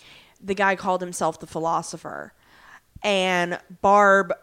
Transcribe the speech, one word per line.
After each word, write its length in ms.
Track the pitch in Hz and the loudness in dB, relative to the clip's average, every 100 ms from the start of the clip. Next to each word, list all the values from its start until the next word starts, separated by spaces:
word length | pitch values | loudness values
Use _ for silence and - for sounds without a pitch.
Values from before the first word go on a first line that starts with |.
| - - _ _ | -20 -20 _ _
the 100 | 190 | -8
guy 200 | 196 196 | -2 0
called 260 | 185 196 185 | 0 -2 -4
himself 380 | 180 175 165 160 | -4 -4 -4 -4
the 80 | - | -10
philosopher. 840 | 165 160 160 165 165 151 71 73 _ _ _ - - _ - | -6 -2 -2 -4 -14 -14 -14 -16 _ _ _ -20 -20 _ -8
And 560 | 208 196 185 180 175 175 - 180 | -2 0 0 -2 -2 -6 -12 -4
Barb, 500 | 196 202 202 196 185 - | 2 6 6 4 2 -6